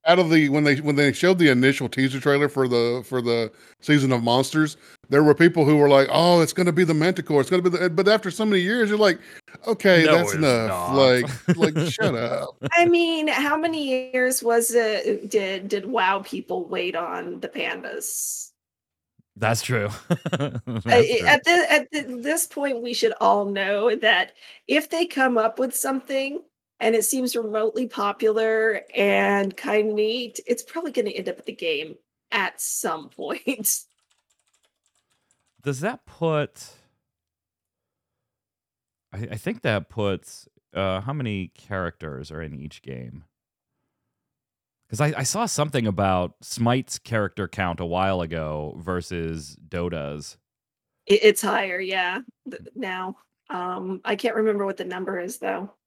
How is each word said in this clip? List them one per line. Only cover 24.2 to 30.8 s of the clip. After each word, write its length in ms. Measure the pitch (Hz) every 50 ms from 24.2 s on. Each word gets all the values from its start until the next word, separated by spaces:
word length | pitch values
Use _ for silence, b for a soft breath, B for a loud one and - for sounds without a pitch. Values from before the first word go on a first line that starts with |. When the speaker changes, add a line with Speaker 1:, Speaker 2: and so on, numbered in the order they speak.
| 185 - B B B B B B B -
Speaker 3:
if 220 | 269 311 302 -
they 160 | - 330 349
come 320 | 339 - 277 262 262 247 226
up 200 | 220 226 - -
with 160 | 254 247 -
something 680 | - - 269 269 262 - - 269 269 269 277 285 349 - _ _ _ _ _ _ _
and 160 | - 226 226
it 100 | 220 208
seems 300 | - - 262 254 247 -
remotely 500 | 233 226 214 208 220 220 220 220 233 254
popular 960 | 233 - 262 202 202 202 - - 220 214 226 220 220 220 220 220 226 208 - - _ -
and 640 | - 202 202 196 196 196 196 202 202 196 196 190
kind 320 | - - 190 208 214 214 220
of 40 | 208
neat, 460 | 208 214 220 233 254 247 214 - - -
it's 160 | - 240 240
probably 280 | - - - 330